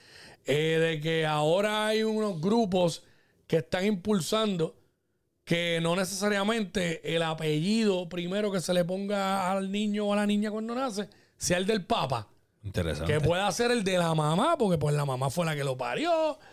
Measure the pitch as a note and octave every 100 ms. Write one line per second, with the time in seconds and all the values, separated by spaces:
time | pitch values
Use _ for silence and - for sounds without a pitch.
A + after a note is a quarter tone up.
0 | - - - - - C#3+ D#3+ D#3+ E3 D#3+
1 | D#3 D#3+ D#3 D3+ D3+ F3+ G#3+ G#3+ G#3+ A3
2 | A3 G#3+ G#3+ E3+ F3+ A#3 G#3+ F#3 F3 -
3 | - _ _ _ - E3 - F#3 G3+ G3+
4 | G#3 G#3 C#3+ A3 G#3+ F3+ D#3+ - _ _
5 | _ _ _ _ - E3+ E3+ E3 E3 F3
6 | F3+ F#3+ G#3 G3+ G3 A#3 F#3+ G#3 F3 E3
7 | D3+ E3 D#3+ D#3 D#3 D3+ F3+ A3+ G#3+ F3+
8 | F3 F3+ F3 G3 G#3 F#3+ D#3+ F3+ F3 F#3+
9 | G3+ G3+ F#3+ G3 F3+ G3 G3 G3+ G#3+ G#3
10 | G3+ G3+ G#3 G#3 G#3+ G#3+ A3 A#3+ C4 G3
11 | G3 - _ - - F3 F#3+ A3 - G#3+
12 | C#3+ B2 G#2 _ _ _ G2+ - E2 D2+
13 | D#2+ D3+ D3 F3 G3+ F3+ A#3+ B3 G3 F3+
14 | E3 D#3+ D3+ E3 D4 E4+ G#3 E3 D3 D3
15 | C#3+ B2+ C3+ E3+ E3 D3 C#3 B2+ B2 D3
16 | E4 E4 D#4 - -